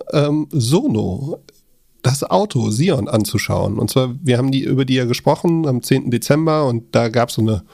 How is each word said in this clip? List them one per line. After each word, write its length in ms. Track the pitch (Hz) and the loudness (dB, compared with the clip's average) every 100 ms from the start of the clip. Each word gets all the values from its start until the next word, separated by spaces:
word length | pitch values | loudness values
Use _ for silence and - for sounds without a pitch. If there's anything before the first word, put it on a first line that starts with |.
| - | -2
ähm, 340 | 151 147 151 151 | 0 0 0 -2
Sono, 880 | 151 113 170 285 107 101 92 139 - - _ _ _ _ _ | -2 2 2 2 0 -2 -4 -8 -10 -14 _ _ _ _ _
das 200 | - 139 | -2 -2
Auto 460 | - 180 208 127 110 | 0 0 0 -2 -2
Sion 380 | 110 180 143 104 | 0 0 0 0
anzuschauen. 720 | 113 101 110 - 95 95 107 | 0 0 -2 -2 -2 0 -2
Und 100 | 113 | 0
zwar, 240 | 131 131 131 | 0 -2 -2
wir 160 | 131 120 | 0 2
haben 140 | 135 | 2
die, 100 | 135 | 0
über 240 | - 135 131 | 0 0 2
die 80 | |
ja 120 | 127 120 | 0 0
gesprochen 600 | 120 143 156 180 165 151 | 0 0 0 0 0 0
am 160 | 123 | -2
zehnten 300 | - 135 131 | 0 0 2
Dezember 560 | 120 - 147 160 156 139 | -2 0 0 2 2 0
und 260 | 117 113 | -2 0
da 160 | 113 117 | 0 2
gab's 240 | 117 120 | 0 0
so 80 | - | 0
eine, 220 | 110 104 - | 0 0 -6